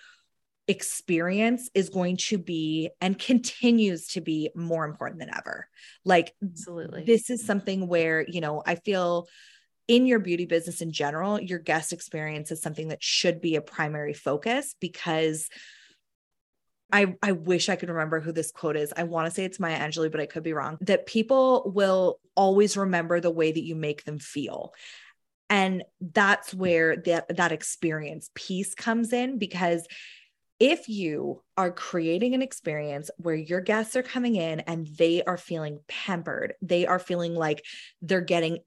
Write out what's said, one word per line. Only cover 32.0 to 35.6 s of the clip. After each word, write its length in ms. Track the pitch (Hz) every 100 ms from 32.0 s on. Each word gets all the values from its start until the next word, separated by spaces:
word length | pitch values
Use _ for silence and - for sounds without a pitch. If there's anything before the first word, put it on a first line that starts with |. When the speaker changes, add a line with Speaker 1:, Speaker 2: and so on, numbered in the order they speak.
| 165 175 247
Speaker 1:
an 80 | 254
experience 680 | 262 - 165 151 151 143 151 -
where 200 | 170 160
your 240 | 156 180
guests 340 | 185 214 220
are 80 | 254
coming 320 | 254 254 240
in 240 | 214 165 160
and 300 | - 165 156
they 340 | 151 165 170
are 140 | - 175
feeling 420 | - 165